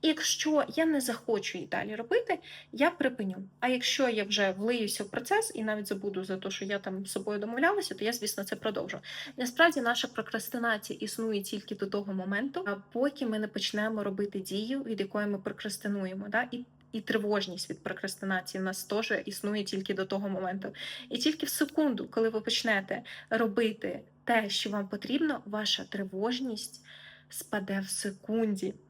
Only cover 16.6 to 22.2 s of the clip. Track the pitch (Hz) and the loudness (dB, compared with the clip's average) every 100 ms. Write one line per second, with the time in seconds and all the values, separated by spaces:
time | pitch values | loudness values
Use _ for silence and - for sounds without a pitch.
16.6 | 240 - - 226 - 226 208 208 185 180 | -10 -16 -8 -8 0 0 4 2 2 -6
17.6 | - 160 - 185 196 - 196 185 - 190 | -6 -6 -6 -4 -6 -4 0 0 0 -2
18.6 | 190 190 - 208 226 220 - 196 208 214 | -2 -2 -2 0 2 -2 -2 -4 -2 0
19.6 | 202 196 190 196 190 196 196 185 185 190 | 0 -2 -2 -2 0 0 0 -2 -2 -2
20.6 | 202 - - - - 247 285 311 285 - | -6 -8 -10 -10 -8 2 2 2 -2 0
21.6 | 294 - 302 226 - - | 0 4 4 2 -2 2